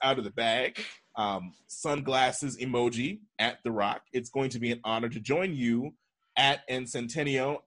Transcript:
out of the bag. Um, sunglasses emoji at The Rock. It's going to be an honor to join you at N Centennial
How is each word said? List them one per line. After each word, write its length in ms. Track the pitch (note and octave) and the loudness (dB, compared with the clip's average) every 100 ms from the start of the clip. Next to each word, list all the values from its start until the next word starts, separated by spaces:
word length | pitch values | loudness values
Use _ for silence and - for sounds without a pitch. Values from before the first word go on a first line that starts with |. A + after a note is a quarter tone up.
out 160 | C3+ B2+ | 2 2
of 60 | |
the 60 | G2+ | -2
bag. 500 | A#2 A#2 A#2 C3 G#3+ - - _ A2+ | 0 2 2 0 -4 -12 -14 _ -4
Um, 360 | G#2 G2 F2+ - - | -2 -2 -6 -16 -18
sunglasses 880 | - D#3+ D3 C3+ C3 B2+ - C#3+ - | -6 -2 -2 2 4 4 2 -6 -4
emoji 640 | B2+ B2 A#2+ A#2 C#3+ G#3 - - | -2 2 2 2 -2 -6 -10 -2
at 200 | A2+ - | -2 -2
The 60 | A#2+ | -2
Rock. 300 | G#2+ G2+ - - | 0 0 -2 -4
It's 180 | B2+ B2 | -6 -2
going 200 | C3+ C3 | -2 -2
to 80 | B2 | -2
be 140 | A#2+ | -2
an 80 | A#2 | -2
honor 240 | A2 A2+ A#2 | -2 0 -2
to 120 | A2+ | -4
join 340 | A2+ D#3+ F#3+ | -2 0 0
you 400 | C#3+ A#2+ A#2 C#3+ - _ _ _ B2 | 0 0 0 -2 -10 _ _ _ 4
at 240 | C#3 C#3 - | 4 4 -2
N 180 | B2+ B2 | -4 -4
Centennial 720 | B2+ A#2+ D3+ C#3+ C3 C3+ D3 | -6 -4 -2 0 2 2 -2